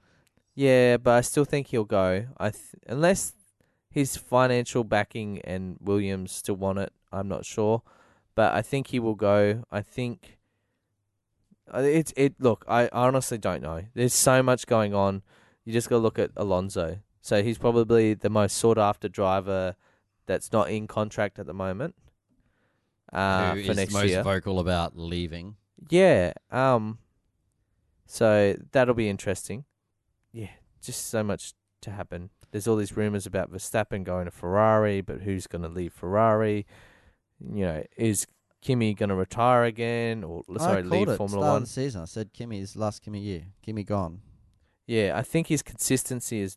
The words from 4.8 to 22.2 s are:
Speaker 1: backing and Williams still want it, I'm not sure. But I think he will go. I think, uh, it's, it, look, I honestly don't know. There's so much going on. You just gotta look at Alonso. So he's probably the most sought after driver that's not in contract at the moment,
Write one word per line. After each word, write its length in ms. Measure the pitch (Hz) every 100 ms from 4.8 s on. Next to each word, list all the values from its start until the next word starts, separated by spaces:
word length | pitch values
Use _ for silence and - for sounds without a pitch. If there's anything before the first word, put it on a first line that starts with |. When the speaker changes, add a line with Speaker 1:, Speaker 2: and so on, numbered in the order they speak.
Speaker 1:
backing 560 | 107 104 104 117 104 98
and 340 | - 92 92 85
Williams 500 | 98 101 98 95 92
still 240 | - -
want 240 | 95 98 98
it, 140 | 98 - _
I'm 160 | 92 98
not 160 | 92
sure. 380 | - - 107 113 - _ _ _ _ -
But 180 | 107
I 80 | 92
think 260 | - 139 127
he 120 | 127
will 160 | 113 101
go. 480 | 104 104 104 110 -
I 100 | 101
think, 560 | - - 123 113 - _ _ _ _ _ _ _ _ _ _ _ _ _ _
uh, 60 | -
it's, 320 | 143 160 151 -
it, 180 | 139 -
look, 240 | 127 107 -
I 200 | 117 120
honestly 460 | 120 123 131 - 117
don't 240 | 101 82
know. 240 | 71 82 104
There's 200 | 120 123
so 280 | - 139 131
much 240 | 127 127 -
going 280 | 113 104
on. 280 | 101 98 98 - _ _ _
You 80 | -
just 160 | 117 -
gotta 120 | 120
look 160 | 110 110
at 100 | 98 -
Alonso. 640 | 101 90 95 95 82 98 - _
So 220 | - 104
he's 160 | 113 110
probably 560 | 120 117 113 117 110
the 160 | 107 104
most 260 | 107 101 -
sought 220 | 117 110
after 300 | 104 101 101
driver 640 | 101 95 95 95 95 92 - _ _ _ _ -
that's 260 | 92 -
not 180 | 110 87
in 160 | 107 107
contract 520 | 110 107 - 104 -
at 60 | 98
the 80 |
moment, 400 | 95 95 95 165 - _ _